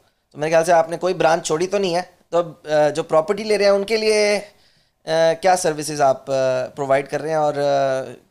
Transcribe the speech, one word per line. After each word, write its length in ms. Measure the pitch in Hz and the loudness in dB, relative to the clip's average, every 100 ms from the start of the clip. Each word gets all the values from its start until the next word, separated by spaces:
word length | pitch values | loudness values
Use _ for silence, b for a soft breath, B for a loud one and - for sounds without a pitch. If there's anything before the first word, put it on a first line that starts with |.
| _ _ _ | _ _ _
तो 60 | 139 | -8
मेरे 100 | 156 | 0
ख्याल 140 | 165 | 2
से 80 | 165 | 4
आपने 260 | 165 165 165 | 2 2 -2
कोई 160 | 180 | -4
ब्रांच 320 | 170 165 165 - | 0 2 0 -2
छोड़ी 220 | 156 185 | -2 -2
तो 120 | 202 | -2
नहीं 140 | 190 | -2
है। 200 | 170 180 _ _ | -4 -6 _ _
तो 60 | 170 | -4
अब, 260 | 160 - 151 | -2 -10 -2
अ, 240 | 151 151 | 2 2
जो 140 | 143 | 0
प्रॉपर्टी 400 | 160 160 156 202 | 0 0 0 -4
ले 140 | 220 202 | -2 2
रहे 100 | 202 | 2
हैं, 60 | |
उनके 240 | 202 196 220 | 2 0 0
लिए, 400 | 214 214 208 208 | 2 2 2 -2
अ, 80 | - b b b b _ 156 | -6 b b b b _ -4
क्या 480 | 160 165 160 185 180 | 2 2 2 2 2
सर्विसेज 460 | 170 151 147 147 | 0 -4 -6 0
आप, 200 | 139 131 | 2 2
अ, 540 | - 135 131 127 120 - | -2 -2 0 -2 -4 -6
प्रोवाइड 320 | 135 135 143 | 0 0 0
कर 140 | 147 | -6
रहे 100 | 151 | -4
हैं, 60 | 156 | 0
और, 160 | 151 | 0
अ, 500 | 143 143 139 135 131 127 123 _ | 0 0 0 0 -2 -6 -16 _